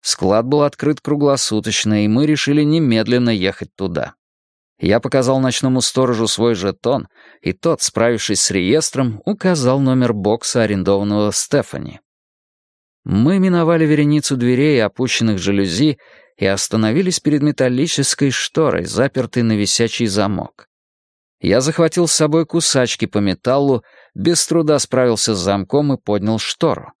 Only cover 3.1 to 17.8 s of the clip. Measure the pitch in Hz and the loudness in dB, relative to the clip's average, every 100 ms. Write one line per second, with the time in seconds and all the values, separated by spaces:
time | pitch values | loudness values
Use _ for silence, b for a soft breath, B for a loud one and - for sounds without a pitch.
3.1 | 123 120 110 92 - - - 95 82 60 | 2 2 0 -2 -4 -12 -8 -6 -4 -6
4.1 | - _ _ _ _ _ _ 87 110 131 | -12 _ _ _ _ _ _ 0 0 2
5.1 | 135 127 135 131 120 131 127 - - 131 | 0 2 2 0 0 0 0 0 0 0
6.1 | 113 110 - 117 107 98 92 117 135 - | 0 -2 0 0 0 -2 -4 -2 -4 -4
7.1 | b b b - 185 165 151 - - 117 | b b b -6 -4 -2 -2 -2 -2 -2
8.1 | 113 - 98 - 98 90 151 - - 127 | -2 -2 -2 0 -2 0 0 0 -4 -4
9.1 | 107 - 202 185 170 127 135 135 131 123 | -4 -6 -2 0 0 0 2 2 2 0
10.1 | 104 101 110 - 127 110 101 92 98 104 | 0 0 -2 -2 0 0 0 0 0 0
11.1 | 104 104 - - 147 - - - - _ | 0 0 -2 -2 -2 -2 -10 -12 -16 _
12.1 | _ _ _ _ _ _ _ _ _ - | _ _ _ _ _ _ _ _ _ -4
13.1 | 98 127 190 185 175 160 170 156 151 147 | 2 2 2 2 2 2 2 2 2 2
14.1 | 147 - 135 120 123 151 135 104 - 131 | 2 0 0 2 2 2 2 0 -2 -4
15.1 | - 113 101 87 101 98 85 151 139 b | 0 0 0 0 0 0 2 0 0 b
16.1 | b b b 95 98 - 110 110 127 185 | b b b -2 -2 -2 0 0 0 -2
17.1 | 175 - 147 147 143 127 123 | -2 0 0 0 0 0 0